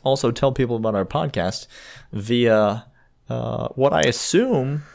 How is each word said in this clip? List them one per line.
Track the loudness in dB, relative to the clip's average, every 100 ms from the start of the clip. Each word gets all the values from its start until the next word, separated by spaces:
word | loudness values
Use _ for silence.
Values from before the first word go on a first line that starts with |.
also | -2 0 0
tell | 0 0
people | 0 -2 0
about | -2
our | -2
podcast | -2 -2 -4 -2 -4 -6 -12 -20 -20 -20 -12
via, | -10 -2 2 4 4 4 0 -8 _ _ _ -10
uh, | -6 -6 -6 -6
what | 0 2
I | 4
assume, | 2 0 0 2 2 0 -2 -6 -8